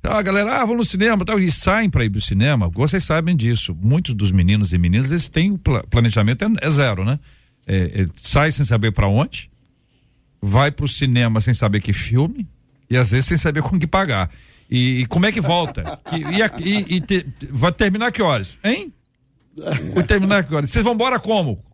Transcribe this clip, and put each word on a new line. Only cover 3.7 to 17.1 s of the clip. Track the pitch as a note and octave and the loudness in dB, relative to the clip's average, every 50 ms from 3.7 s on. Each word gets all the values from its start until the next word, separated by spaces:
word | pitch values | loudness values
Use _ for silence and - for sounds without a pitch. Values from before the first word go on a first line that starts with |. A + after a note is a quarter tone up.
| E2+ D#2 | -6 -2
Muitos | F#2+ A2+ C3+ E3 F3+ - A#2+ | 0 2 2 2 0 -2 -2
dos | G2+ G#2 G2 | 0 0 2
meninos | F#2 F#2+ F2 F#2 G#2 G#2+ G#2 F2 | 4 4 4 4 4 2 2 2
e | F#2 F2+ | 2 2
meninas, | E2+ E2+ F2+ A2+ C3+ C3+ | 2 4 2 2 2 0
eles | E3 E3+ - - | -2 -2 -2 -2
têm | - D#3+ F3 G3 | -2 0 0 0
o | G3+ F3+ | 0 0
pla-, | - - C3 A2 | 0 0 0 0
planejamento | - - - A#2 A#2 A#2 G#2 A2+ G2+ G#2+ B2+ - G3+ | -2 0 2 2 2 4 2 2 2 2 2 0 0
é, | G#3+ A3+ - | 0 0 0
é | - D#3 | 0 0
zero, | D3+ C#3+ C#3+ B2 G2+ F#2 F#2+ | 2 2 2 2 0 0 0
né? | A2 C#3 D3 - - - _ _ _ _ _ - | -2 -2 -2 -6 -12 -20 _ _ _ _ _ -6
É, | - F#2+ F#2 F2+ E2+ - - | -2 0 0 0 0 0 -2
é, | F#2+ E2 - - | -2 -2 -4 -8
sai | - - - C#3 D3 D#3+ | -8 -2 0 2 2 2
sem | D3 - C#3+ | 0 0 0
saber | - A#2 A2 G#2 A2+ | 0 0 0 0 0
pra | F#2 - G2+ G2 | 0 2 2 2
onde, | G2+ A#2 D#3 - - - - - _ _ _ _ _ _ _ _ _ _ _ _ _ _ _ _ _ - | 2 2 0 -2 -4 -12 -16 -18 _ _ _ _ _ _ _ _ _ _ _ _ _ _ _ _ _ -8
vai | - G2+ G2 B2+ C#3 D3 | -4 0 2 2 2 2
pro | C#3+ - C#3+ | 0 -2 -4
cinema | C3+ - - C#3+ C3 A#2+ A#2+ A#2+ A2+ A2 A2 | -4 -2 -2 0 0 2 2 2 2 0 0
sem | G2+ B2+ A#2+ | 0 0 0
saber | - - G#2 G2+ G#2 | 0 0 0 0 0
que | - - | 0 -2
filme, | G2 - - - A2+ B2+ D3 E3+ B3+ C#4+ G3+ - - _ _ _ _ _ _ - | -2 -2 -2 0 0 0 0 0 -2 -8 -10 -12 -12 _ _ _ _ _ _ -2
e | B2 | 0
às | B2+ B2+ G2 | 2 2 2
vezes | G2+ C3 C3+ | 2 0 0
sem | - F3 D3+ | 0 0 0
saber | - E3 D3 D#3 | 0 0 -2 -2
com | C#3+ - F#3+ F3+ | -2 0 0 -2
que | D#3+ | -2
pagar. | D3+ - F#3+ F#3+ D3+ A#2+ G2 F2+ E2+ - - - _ - _ _ - | 0 0 0 0 0 -2 -2 -2 -4 -6 -14 -20 _ -20 _ _ -4
E, | B2 B2 B2 B2+ B2+ B2+ | -2 0 0 0 0 0
e | B2+ | -2
como | A2+ - E3 F#3 | 0 0 0 2
é | A3 | 2
que | G#3 A3+ | 0 0
volta? | D#3+ C3+ E3+ F3 E3 - - - - - D#3 - - - | -2 0 0 0 -2 -2 -6 -6 -4 -4 -4 -4 -4 -8
Que, | D#3+ | -6
e | E3 D3+ C#3+ F3 G3+ | -6 -4 -2 0 0
a, | A3 G#3+ - - | 0 0 -2 -4
e, | E3 F#3+ G#3 G#3 G3 - F3+ | -4 -2 -2 -2 -2 -2 -2
e | F#3 | -4
te, | C3+ - | -2 0